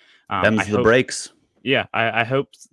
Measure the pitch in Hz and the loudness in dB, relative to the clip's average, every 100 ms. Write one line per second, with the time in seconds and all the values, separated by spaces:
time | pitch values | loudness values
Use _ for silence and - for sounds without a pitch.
0 | _ _ - 98 98 110 98 107 113 127 | _ _ -6 0 2 2 0 2 4 4
1 | 123 - - _ _ _ 117 127 98 - | 2 -6 -14 _ _ _ -4 -4 -2 -4
2 | 113 113 117 135 - _ - | -2 -2 -2 -2 -4 _ -20